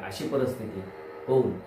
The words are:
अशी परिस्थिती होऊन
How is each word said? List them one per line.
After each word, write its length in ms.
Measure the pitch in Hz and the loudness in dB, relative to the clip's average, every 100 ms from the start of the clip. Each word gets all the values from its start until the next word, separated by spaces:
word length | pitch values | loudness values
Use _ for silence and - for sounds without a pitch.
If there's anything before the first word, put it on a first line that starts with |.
| 98 | -4
अशी 220 | - 135 | -4 0
परिस्थिती 540 | 139 127 - 110 95 - - - - - | 2 2 0 -6 -6 -8 -10 -12 -10 4
होऊन 240 | 131 107 92 | 6 6 0